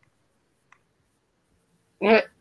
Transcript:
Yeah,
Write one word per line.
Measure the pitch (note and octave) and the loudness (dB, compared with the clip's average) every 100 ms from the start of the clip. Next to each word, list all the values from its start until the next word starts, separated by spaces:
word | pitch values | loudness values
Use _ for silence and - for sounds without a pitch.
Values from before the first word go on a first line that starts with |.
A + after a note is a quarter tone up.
| _ _ _ _ _ _ _ _ _ _ _ _ _ _ _ _ _ _ _ - | _ _ _ _ _ _ _ _ _ _ _ _ _ _ _ _ _ _ _ -6
Yeah, | G3 A3 - _ | 0 0 -2 _